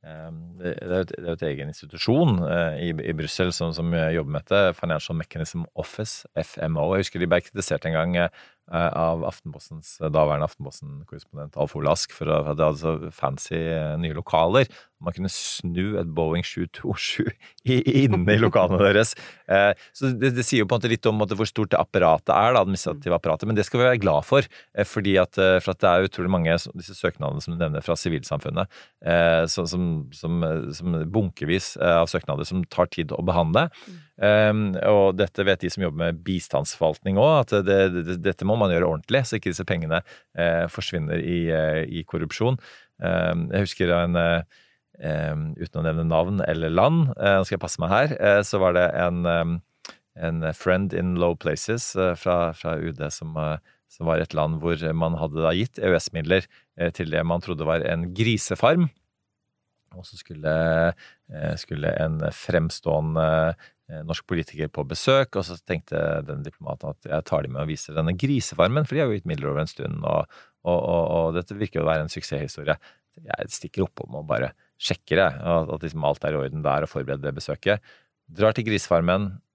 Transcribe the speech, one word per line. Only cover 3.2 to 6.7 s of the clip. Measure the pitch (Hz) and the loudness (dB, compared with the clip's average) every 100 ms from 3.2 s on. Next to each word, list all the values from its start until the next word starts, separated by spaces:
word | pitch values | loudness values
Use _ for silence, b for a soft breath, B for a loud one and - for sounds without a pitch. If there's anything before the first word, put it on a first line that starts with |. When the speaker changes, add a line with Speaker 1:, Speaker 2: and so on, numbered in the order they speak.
| 76 - 90 | -6 0 0
Speaker 1:
som, | 85 82 | 0 -4
som, | 80 85 | -2 -2
eh, | 85 80 | 0 2
jobber | 82 71 | 0 -2
med | 73 - | -6 0
dette. | 98 95 85 | 4 4 2
Financial | 87 78 - 82 | -4 -4 -4 -8
Mechanism | 78 - 80 85 82 - | -6 -8 -6 -6 -10 -8
Office, | - - 107 - - - | -10 -8 -10 -10 -10 -8
F | - - | -8 -6
M | 80 | -4